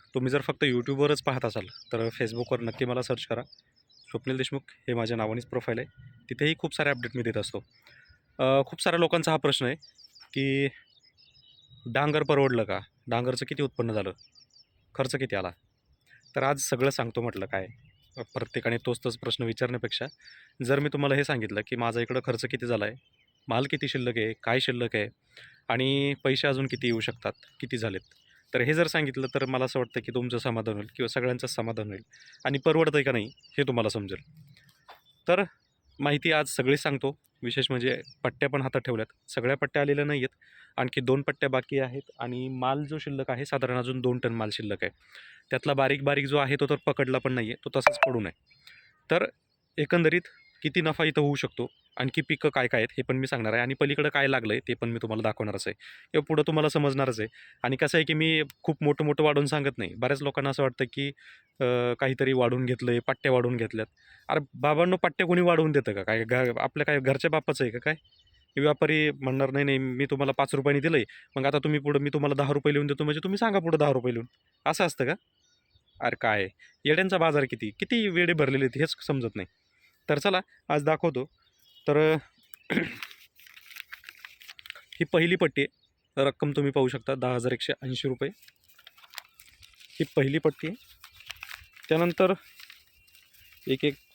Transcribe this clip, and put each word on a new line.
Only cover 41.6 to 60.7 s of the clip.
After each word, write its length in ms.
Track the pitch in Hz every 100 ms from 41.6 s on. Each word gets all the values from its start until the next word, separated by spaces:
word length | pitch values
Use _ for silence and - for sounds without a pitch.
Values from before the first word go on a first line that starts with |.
| - 139
आहेत 220 | 131 131 - -
आणि 300 | 120 123 131
माल 340 | 131 127 139
जो 140 | 143 156
शिल्लक 340 | 147 135 135
आहे 140 | 123 143
साधारण 320 | 135 123 127
अजून 240 | 123 131
दोन 180 | 123 123
टन 140 | 120
माल 160 | 117 110
शिल्लक 280 | - 107 98
आहे. 100 | 98 - _ - - - -
त्यातला 240 | 131 151
बारीक 300 | 139 135 139
बारीक 220 | 139 143 139
जो 120 | 143
आहे 180 | 135 143
तो 100 | 143
तर 100 | 143 -
पकडला 320 | 143 131 131
पण 160 | 127
नाही 180 | 127 110
आहे, 40 | 123 -
तो 140 | 139
तसाच 200 | - - 135
पडून 220 | 123 95
आहे. 140 | - _ _ - - - _ -
तर 140 | 170 - - _ _ _ -
एकंदरीत 440 | 147 175 160 175 - - _ -
किती 200 | 151 170
नफा 220 | 156 151
इथं 180 | 160 156
होऊ 140 | 143 143
शकतो, 320 | 123 - 120 _ _ -
आणखी 240 | 127 -
पिकं 280 | 147 151 151
काय 180 | 139 123
काय 140 | 120
आहेत 60 | 110
हे 100 | -
पण 160 | 123 131
मी 100 | 131
सांगणार 260 | 131 107
आहे 80 | 117
आणि 120 | 123
पलीकडं 360 | 135 143 147 147
काय 180 | 143 139
लागलं 260 | 131 110
आहे 60 | 107
ते 140 | -
पण 160 | 117 117
मी 100 | 117
तुम्हाला 200 | 113 110
दाखवणारच 460 | 110 107 107 98 -
आहे 60 | 98 - - -
किंवा 140 | 156 147
पुढं 160 | 156 151
तुम्हाला 220 | 156 151
समजणारच 500 | 156 143 135 131 110
आहे. 100 | 107 - - -
आणि 120 | 123 131
कसं 220 | 151 170
आहे 80 | 151
की 80 |
मी 300 | 156 160 160 147 -
खूप 140 | - 156
मोठं 240 | 147 147 151
मोठं 180 | 147
वाढवून 220 | 151 143 143
सांगत 320 | 151 135 -
नाही. 160 | 92
बऱ्याच 280 | 98 127 139
लोकांना 280 | 139 135 139
असं 140 | 135
वाटतं 220 | 135